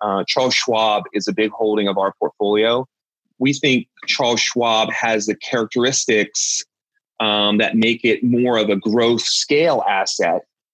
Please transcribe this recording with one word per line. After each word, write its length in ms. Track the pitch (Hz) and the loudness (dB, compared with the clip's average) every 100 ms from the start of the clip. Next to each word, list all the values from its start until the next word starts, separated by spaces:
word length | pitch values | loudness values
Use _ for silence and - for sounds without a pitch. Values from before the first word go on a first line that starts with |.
Uh, 240 | 104 98 90 | -4 -2 -2
Charles 280 | 139 127 | 0 0
Schwab 500 | - - 110 110 104 87 | 0 0 0 2 0 -2
is 160 | 104 107 | -4 -4
a 40 | |
big 180 | 101 107 | -2 -2
holding 360 | - 110 107 101 | 0 0 0 0
of 120 | 98 | 0
our 160 | 98 - | -2 -2
portfolio. 720 | 104 - 104 104 113 120 131 _ _ _ _ - | -6 -2 0 2 2 0 -4 _ _ _ _ -2
We 140 | 131 | -2
think 340 | 139 151 123 - - - | 0 2 0 -2 -14 -6
Charles 340 | - 123 117 | 0 0 0
Schwab 500 | - 120 117 110 107 | 0 0 2 2 0
has 340 | - 117 110 104 | -2 0 0 -2
the 80 | |
characteristics, 1300 | 101 - 123 110 123 123 131 - 107 98 - - - - _ _ _ _ - | -4 -4 -4 -2 0 0 0 0 0 0 -4 -4 -4 -8 _ _ _ _ -6
um, 380 | 110 104 104 104 | -2 0 2 2
that 180 | 113 113 | 2 2
make 260 | 110 117 | 0 0
it 220 | 117 110 | 0 2
more 320 | 123 120 123 113 | 2 2 2 0
of 140 | 104 | 0
a 60 | 98 | 0
growth 440 | 110 117 117 113 | 0 2 2 0
scale 640 | - - - 147 165 127 87 | -2 -4 0 2 2 2 0
asset, 560 | 98 98 - 87 82 - _ _ | 0 -2 -2 0 -2 -6 _ _